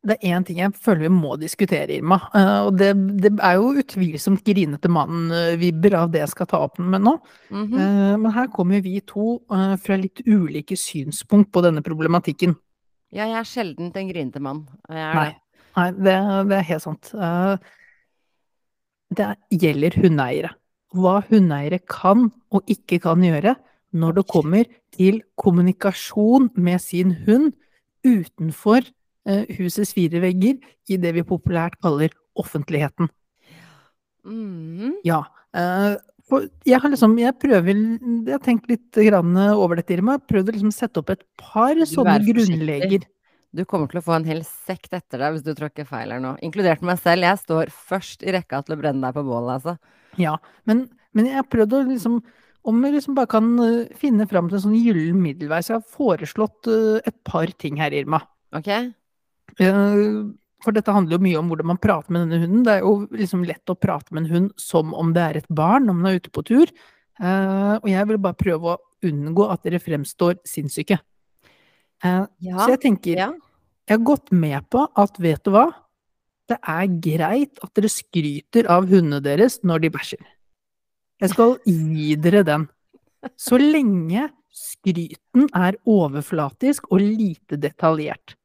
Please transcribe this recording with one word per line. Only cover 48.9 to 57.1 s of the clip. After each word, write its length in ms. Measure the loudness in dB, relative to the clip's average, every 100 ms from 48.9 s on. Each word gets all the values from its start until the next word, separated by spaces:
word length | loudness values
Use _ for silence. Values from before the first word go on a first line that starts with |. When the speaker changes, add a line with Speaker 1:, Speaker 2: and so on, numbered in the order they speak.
| -4
Speaker 2:
deg 120 | -6
på 100 | -6 -6
bålet, 300 | -6 -6 -6
altså. 200 | -8 -10 _ _ _ -4
Speaker 1:
Ja, 200 | -2 -2 _ _ -2
men, 220 | -2 -2 _ _
men 120 | 0 0
jeg 80 |
har 140 | -2 -2
prøvd 220 | 0 2
å 80 | 2 0
liksom, 320 | -2 -2 -2 -4 _ _ _
om 160 | -2 0
vi 100 | 2
liksom 240 | 0 -2 -2
bare 100 | 2
kan, 220 | 2 2 2
eh, 300 | 2 0 -4 -6
finne 300 | 0 0 2
fram 200 | 0 0
til 100 | -2
en 20 | 0
sånn 100 | 2
gyllen 400 | 4 2 2 0
middelvei, 380 | 0 -4 -4 -4
så 100 | -4
jeg 60 | -6
har 100 | -8
foreslått, 760 | -4 0 0 -4 -4 -4 _ -2
eh, 300 | 0 2 0
et 180 | -2